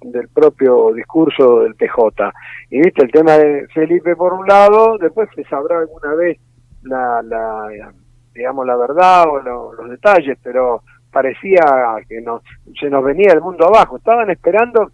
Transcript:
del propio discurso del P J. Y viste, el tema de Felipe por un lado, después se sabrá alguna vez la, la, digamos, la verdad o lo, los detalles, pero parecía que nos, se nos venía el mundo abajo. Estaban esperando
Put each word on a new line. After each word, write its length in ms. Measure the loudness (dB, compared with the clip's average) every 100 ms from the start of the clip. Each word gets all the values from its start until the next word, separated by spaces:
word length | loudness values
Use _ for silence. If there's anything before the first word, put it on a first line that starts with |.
del 260 | -12 -12 -8
propio 600 | 0 0 2 2 2 2
discurso 680 | -2 -4 -2 0 2 2 4
del 140 | 0 -2
P 120 | -4
J. 460 | 0 -2 -2 -6 -8 -20 -20 -8
Y 100 | 0
viste, 220 | 0 2
el 80 | 2
tema 260 | 2 4 4
de 300 | 4 0 -6
Felipe 420 | -4 -2 -2 -2 -2
por 180 | -2
un 140 | -2 2
lado, 500 | 4 6 6 2 0
después 320 | -4 -4 -6 -8
se 80 | -10
sabrá 340 | -6 -4 -4
alguna 340 | -6 -10 -8 -4
vez 240 | -4 -4 _ _ _ -20
la, 400 | -10 -6 -4 -6
la, 460 | -6 -8 -8 -10 -12 -16 -20 _ _ _ _
digamos, 320 | -10 -8 -6 -4
la 100 | -2
verdad 500 | -2 2 4 4 4
o 100 | 0
lo, 340 | -8 -12 -14
los 160 | -18 -18
detalles, 480 | -4 2 2 0 -8
pero 380 | -6 -4 -2 -4 _ _ _
parecía 480 | -4 -4 -4 0 2 4 2 -2 -6 -10
que 140 | -14
nos, 200 | -12 -12 -14 -20 _ -10
se 100 | -6
nos 140 | -2
venía 280 | -2 2 2
el 80 | 2
mundo 260 | 0 0 4
abajo. 300 | 4 2 -2
Estaban 320 | -2 0 -2
esperando 560 | -4 0 0 0 0 -2